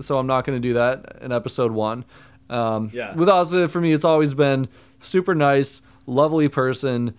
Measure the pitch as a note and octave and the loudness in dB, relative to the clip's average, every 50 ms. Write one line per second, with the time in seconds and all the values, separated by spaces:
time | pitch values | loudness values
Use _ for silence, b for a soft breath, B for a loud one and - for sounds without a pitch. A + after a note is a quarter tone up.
0 | B2+ - D3 C3+ B2+ C3 C3 B2+ B2+ - C3+ B2 A#2+ B2 A#2+ A#2+ A#2+ B2 C3 C3 | -8 -4 -2 -2 0 0 -2 -2 -2 -2 -4 -4 -2 -2 0 2 2 0 0 -2
1 | - - - - - C3 B2 A#2+ A2 B2+ - - B2+ A#2 A2+ G#2+ G#2+ G#2+ A2 B2 | -8 -18 -20 -16 -10 -4 -4 -4 -4 -4 -4 -2 -2 0 0 -2 -2 -4 -4 -8
2 | B2 b b b b b b b b _ B2 A#2+ A#2 A2+ A2 G#2+ A2 G#2+ A2 B2 | -12 b b b b b b b b _ -6 -4 -2 -2 -2 -2 -4 -6 -8 -10
3 | A#2 G#2 - D#3+ E3+ F#3+ G3 F3+ F3+ E3 F3 F#3 F3 E3 - F3+ E3+ E3 D#3 D3+ | -10 -8 -2 0 4 4 6 4 4 2 2 0 0 0 0 -2 0 2 2 2
4 | D3+ E3+ D#3+ D#3 D#3 D3 C3+ C3+ D3 C#3 C#3 C3 C3+ - b b b b b b | 4 2 4 4 2 0 2 2 2 2 2 0 -2 -6 b b b b b b
5 | - - - F#3 F3+ G3 F#3 D#3 D3 C#3+ C#3 C#3 C#3 C3+ - - b b b b | -16 -2 -2 -2 0 0 0 2 2 4 4 2 2 0 -4 -14 b b b b
6 | b - B2+ C3 D3 D#3 D#3 D#3+ D3+ C#3+ - - C3 B2+ C3 - - C3+ B2 A#2+ | b -4 0 2 2 2 4 2 2 2 2 0 -2 -2 -2 -2 -4 -4 -2 -2
7 | A#2+ A#2+ - | -4 -4 -6